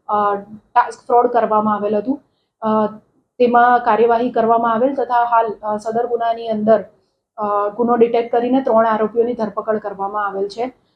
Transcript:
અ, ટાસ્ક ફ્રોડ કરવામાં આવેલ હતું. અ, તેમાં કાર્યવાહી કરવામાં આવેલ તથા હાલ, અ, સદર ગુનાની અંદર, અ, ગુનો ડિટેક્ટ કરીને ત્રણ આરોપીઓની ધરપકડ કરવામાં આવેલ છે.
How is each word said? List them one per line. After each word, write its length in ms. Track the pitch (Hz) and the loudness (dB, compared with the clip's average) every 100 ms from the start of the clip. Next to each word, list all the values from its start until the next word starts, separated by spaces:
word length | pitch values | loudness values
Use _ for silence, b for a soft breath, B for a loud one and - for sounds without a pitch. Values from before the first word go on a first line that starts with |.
| - | -4
અ, 40 | 208 202 196 - - _ 240 | -2 0 -2 -8 -20 _ 0
ટાસ્ક 320 | 233 - - | 0 -6 0
ફ્રોડ 200 | 240 240 | 2 2
કરવામાં 480 | 240 208 214 214 208 | 0 2 0 0 -2
આવેલ 200 | 208 208 | -2 -2
હતું. 260 | 254 294 _ _ _ _ | -4 -6 _ _ _ _
અ, 60 | 220 220 214 214 _ _ _ - | -2 0 -2 -6 _ _ _ -2
તેમાં 400 | 240 240 240 240 | 2 4 4 4
કાર્યવાહી 500 | 240 214 233 233 247 | 2 2 2 2 0
કરવામાં 440 | 240 220 226 233 | 0 2 2 2
આવેલ 220 | 226 269 269 | 0 0 -2
તથા 280 | 240 240 | -2 0
હાલ, 300 | 240 233 226 196 | 2 0 0 -6
અ, 140 | 214 214 | -6 -6
સદર 300 | 220 226 240 | -4 -4 -2
ગુનાની 400 | 233 233 233 226 | -2 -2 -4 -4
અંદર, 380 | 214 208 214 185 _ _ _ _ - | -2 2 2 2 _ _ _ _ -8
અ, 320 | 208 202 208 | -4 -2 -2
ગુનો 260 | 220 240 240 | -2 0 4
ડિટેક્ટ 360 | 233 233 233 | 2 2 0
કરીને 300 | 233 254 262 | -2 0 0
ત્રણ 240 | 262 220 226 | 2 2 2
આરોપીઓની 480 | 220 214 233 233 | 2 0 0 -2
ધરપકડ 440 | 226 214 214 214 214 | -2 -4 -6 -4 -4
કરવામાં 500 | 208 190 196 208 202 | -4 -8 -6 -4 -6
આવેલ 200 | 196 202 | -4 -6
છે. 260 | 233 254 - _ | -6 -8 -8 _